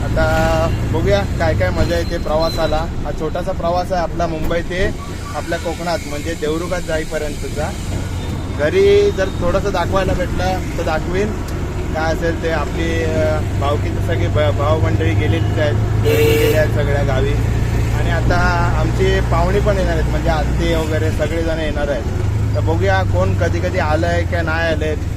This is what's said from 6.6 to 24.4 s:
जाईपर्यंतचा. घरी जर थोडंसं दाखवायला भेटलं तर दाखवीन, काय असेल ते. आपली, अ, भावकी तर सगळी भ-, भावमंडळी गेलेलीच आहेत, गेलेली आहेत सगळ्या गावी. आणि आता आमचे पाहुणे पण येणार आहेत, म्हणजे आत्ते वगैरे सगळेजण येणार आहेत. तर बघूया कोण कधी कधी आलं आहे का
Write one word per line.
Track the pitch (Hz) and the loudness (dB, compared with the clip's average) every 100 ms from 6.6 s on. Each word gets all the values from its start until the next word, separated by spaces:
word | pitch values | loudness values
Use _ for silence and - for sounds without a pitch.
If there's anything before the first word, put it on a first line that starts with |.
| 175 180 | -2 -4
जाईपर्यंतचा. | 165 160 160 156 147 143 139 143 151 - - - - - - - - - | -2 -4 -2 -4 -4 -4 -6 -4 -4 -4 -4 -4 -4 -4 -4 -6 -6 -2
घरी | 151 185 202 202 202 | 0 4 6 6 4
जर | 190 190 | 2 -2
थोडंसं | - 175 190 202 | 0 0 0 0
दाखवायला | 185 170 190 185 | 0 0 0 0
भेटलं | 185 175 175 185 185 - - | 0 0 0 0 -2 -4 -4
तर | |
दाखवीन, | 170 156 151 180 214 - - - - - - | -2 -2 -2 -2 -2 -2 -4 -4 -4 -4 -4
काय | 156 160 | -2 0
असेल | 160 165 160 | 0 0 -2
ते. | 165 | -2
आपली, | 156 143 160 165 165 | -2 -2 -2 0 0
अ, | 160 156 156 151 147 - | 0 0 0 0 0 0
भावकी | 139 151 - | 0 0 0
तर | 156 - | -2 0
सगळी | 156 - | 0 0
भ-, | 151 151 143 | 2 2 2
भावमंडळी | 147 156 156 - 156 | 2 2 2 2 2
गेलेलीच | - 151 165 - - | 2 2 2 0 0
आहेत, | 151 - - - | 0 2 0 2
गेलेली | - 147 151 151 147 | 2 4 4 4 4
आहेत | 156 151 | 4 2
सगळ्या | 147 143 143 | 2 2 2
गावी. | 143 131 139 - - - - - - | 2 2 2 0 0 0 0 0 0
आणि | - - | 2 2
आता | 170 - 175 180 175 175 165 | 2 2 4 4 2 2 2
आमचे | 160 170 190 190 | 2 2 2 2
पाहुणे | - 165 175 202 | 2 2 2 2
पण | 202 190 | 2 2
येणार | 175 | 2
आहेत, | 160 156 | 0 0
म्हणजे | 156 160 | 0 0
आत्ते | 156 147 - 170 | 0 0 0 0
वगैरे | 165 160 156 156 | 0 0 0 0
सगळेजण | 151 151 165 165 160 | 0 0 0 -2 -2
येणार | 151 143 147 | -2 -2 -2
आहेत. | 131 - - - - - | -2 -2 -2 0 0 0
तर | - | 0
बघूया | 156 165 190 190 | 0 0 2 2
कोण | 190 175 190 | 2 0 2
कधी | 190 170 170 | 0 0 0
कधी | 180 180 | -2 0
आलं | 156 156 170 | 0 2 2
आहे | 170 | 0
का | 170 175 | 0 -2